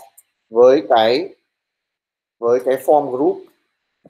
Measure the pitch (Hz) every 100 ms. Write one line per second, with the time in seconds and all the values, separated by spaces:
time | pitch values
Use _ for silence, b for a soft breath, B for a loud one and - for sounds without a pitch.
0 | - _ _ _ _ 113 127 139 104 117
1 | 110 131 185 - _ _ _ _ _ _
2 | _ _ _ _ 117 123 117 131 - 151
3 | 139 127 165 190 - _ _ _ _ _
4 | _